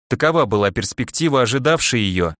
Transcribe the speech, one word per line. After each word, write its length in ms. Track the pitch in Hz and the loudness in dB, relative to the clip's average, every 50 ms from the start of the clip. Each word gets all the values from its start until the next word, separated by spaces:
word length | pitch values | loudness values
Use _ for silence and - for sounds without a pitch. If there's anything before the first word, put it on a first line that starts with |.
| _ - | _ -6
такова 360 | 127 - 147 156 160 170 139 | -4 0 0 2 2 2 2
была 260 | 101 110 104 101 98 | 2 2 2 2 0
перспектива, 720 | 95 120 101 - - - 120 - - - 160 160 139 131 123 | 0 -2 -4 -4 -4 -4 -6 -4 -2 -2 0 0 2 2 2
ожидавшая 580 | 107 127 139 127 151 165 160 - - - 117 | 2 0 0 0 0 0 2 0 0 0 0
ее, 320 | 104 95 90 90 87 82 80 - | 0 0 0 0 0 -2 -4 -8